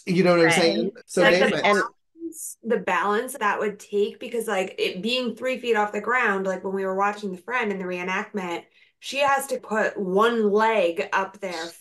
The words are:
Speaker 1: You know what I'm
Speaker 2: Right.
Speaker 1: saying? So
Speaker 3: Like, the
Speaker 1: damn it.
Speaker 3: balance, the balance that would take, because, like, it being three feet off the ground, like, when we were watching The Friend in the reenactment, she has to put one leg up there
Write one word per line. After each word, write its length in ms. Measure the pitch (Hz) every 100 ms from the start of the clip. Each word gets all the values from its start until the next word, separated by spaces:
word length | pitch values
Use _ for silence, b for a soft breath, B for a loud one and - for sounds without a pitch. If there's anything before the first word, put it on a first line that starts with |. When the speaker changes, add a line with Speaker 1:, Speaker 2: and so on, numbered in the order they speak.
| 196
Speaker 1:
You 180 | 180
know 60 | 180
what 100 | 175
I'm 60 | 165
Speaker 2:
Right. 60 |
Speaker 1:
saying? 400 | 165 165 - 190 - -
So 180 | 185
Speaker 3:
Like, 140 | 180 180
the 80 | 233
Speaker 1:
damn 40 |
it. 100 | 151
Speaker 3:
balance, 920 | 202 202 - _ _ - 330 - - -
the 160 | 226 214
balance 580 | 185 175 196 208 254 254
that 200 | 208 160
would 200 | 208 190
take, 400 | - 202 220 -
because, 300 | 240 233 214
like, 260 | 190 190 -
it 240 | 190 190
being 340 | 226 254 240 -
three 220 | 254 254
feet 180 | 240 214
off 160 | 208
the 80 | 208
ground, 460 | 214 247 220 196 190
like, 180 | 185
when 100 | 190
we 100 | 196 190
were 100 | 190
watching 360 | 202 208 202
The 60 | 180
Friend 320 | - 247 214
in 80 | 190
the 60 |
reenactment, 800 | 180 180 185 196 208 202 180 175 - b b _
she 180 | - 269
has 280 | 277 269 262
to 100 | 247
put 400 | - 214 180 -
one 520 | 180 196 233 233 208
leg 580 | 208 220 214 175 165 -
up 280 | 190 190 -
there 260 | 185 165 170 -